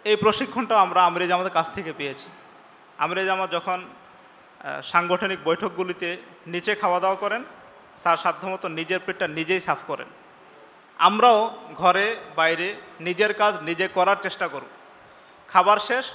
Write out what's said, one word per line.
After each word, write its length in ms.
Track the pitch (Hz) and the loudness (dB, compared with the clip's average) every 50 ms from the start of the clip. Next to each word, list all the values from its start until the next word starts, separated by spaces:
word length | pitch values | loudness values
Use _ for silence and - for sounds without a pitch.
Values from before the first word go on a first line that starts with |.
| - | 0
এই 120 | 208 214 | 0 2
প্রশিক্ষণটা 640 | 214 196 214 208 - 277 - - 233 220 214 226 208 | 4 4 2 2 2 -2 -4 -4 -6 -2 2 4 4
আমরা 240 | 190 180 175 185 180 | 4 4 4 4 4
আমিরে 240 | 175 170 175 180 170 | 4 2 0 0 0
জামাতের 240 | 180 180 185 190 | 0 0 0 0
কাছ 220 | 185 165 160 - - | 0 -2 -2 -2 -6
থেকে 180 | 202 175 160 143 | -8 -10 -10 -8
পেয়েছি। 300 | - 147 139 131 - - - - - - - - - - - - - - - - - | -8 -8 -8 -8 -10 -14 -18 -20 -20 -20 -20 -20 -20 -20 -20 -20 -20 -20 -20 -6 -6
আমিরে 260 | 147 165 180 190 190 | -4 -4 -2 -2 -2
জামাত 280 | 190 190 190 185 180 | 0 0 -2 -2 -2
যখন, 320 | 165 170 175 190 180 185 180 - - - - - - - - - - - - - - - - | -4 -4 -4 -4 -6 -6 -8 -14 -20 -20 -20 -20 -20 -20 -20 -20 -20 -20 -20 -20 -20 -14 -12
আহ, 160 | 139 139 143 | -10 -10 -10
সাংগঠনিক 560 | 131 - - 175 175 175 180 175 - 190 190 160 147 | -8 0 2 2 4 4 2 0 0 -2 -4 -2 0
বৈঠকগুলিতে 720 | 160 170 - 214 185 170 175 185 180 175 - 180 170 180 - - - - - - | 0 0 0 -2 -4 -4 -4 -4 -4 -4 -6 -6 -6 -6 -8 -12 -18 -20 -20 -12
নিচে 280 | 165 170 175 170 214 208 | -8 -8 -4 -2 -2 -2
খাওয়া 260 | 208 208 185 180 180 | 0 2 2 2 2
দাওয়া 160 | 185 190 196 | 2 0 0
করেন, 280 | 190 208 202 214 240 277 - - - - - - - - - - | 0 -2 -4 -4 -4 -8 -12 -18 -20 -20 -20 -20 -20 -20 -20 -20
স্যার 200 | - - 175 165 | -2 0 2 2
সাধ্যমতো 520 | 160 - 180 160 - 185 190 190 185 - 175 | 2 2 -2 -2 -2 -6 -8 -6 -6 -6 -8
নিজের 320 | 160 160 160 156 185 180 - | -6 -6 -4 -2 -4 -4 -2
পেটটা 220 | - 180 - 190 156 | -6 -4 -4 -4 -4
নিজেই 320 | 151 165 160 160 190 180 | -4 -6 -2 -2 -2 -2
সাফ 180 | 180 180 143 - - | 0 -2 -2 -2 -4
করেন। 200 | - 143 - - - - - - - - - - - - - - - - - _ _ _ - | -8 -8 -8 -10 -14 -18 -20 -20 -20 -20 -20 -20 -20 -20 -20 -20 -20 -20 -20 _ _ _ 4
আমরাও 600 | 165 185 208 214 233 247 226 208 220 226 - - - - 151 | 4 4 6 6 6 6 6 6 4 0 -4 -12 -16 -18 -8
ঘরে 420 | - 185 180 180 190 202 220 226 - - - - | 2 2 4 4 4 0 -2 -4 -6 -10 -8 -2
বাইরে 380 | 160 160 165 165 160 175 196 208 - - - - - | 0 2 2 2 0 -2 -6 -6 -10 -14 -20 -18 -10
নিজের 340 | 160 175 180 175 214 214 208 | -6 -6 0 0 0 0 2
কাজ 280 | 214 208 208 190 165 | 2 2 2 2 0
নিজে 260 | 151 160 170 165 190 185 | -4 -6 -4 -2 -4 -2
করার 280 | - 185 180 190 202 196 | 0 2 2 4 2 2
চেষ্টা 260 | - 185 - - 185 160 | -2 -6 -6 -6 -6 -6
করব। 180 | - - - - - - - - - - - - - - - - - - - - | -6 -10 -12 -14 -20 -20 -20 -20 -20 -20 -20 -20 -20 -20 -20 -20 -20 -20 -16 2
খাবার 300 | - 185 180 202 208 208 | 2 4 6 6 4 4
শেষ, 280 | - - 240 262 262 - - | 2 -2 -2 -4 -4 -6 -12